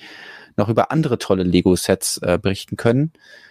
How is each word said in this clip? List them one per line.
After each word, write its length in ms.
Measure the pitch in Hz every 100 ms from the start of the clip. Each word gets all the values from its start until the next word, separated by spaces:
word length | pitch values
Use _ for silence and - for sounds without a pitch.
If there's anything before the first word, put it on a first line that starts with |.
| - - - - - -
noch 120 | 104
über 220 | 113 120
andere 280 | 156 147 113
tolle 240 | - 95
Lego-Sets, 760 | 90 87 92 90 - 95 - -
äh, 160 | - 87
berichten 360 | 98 95 - 107
können. 360 | 117 123 160 - _ - -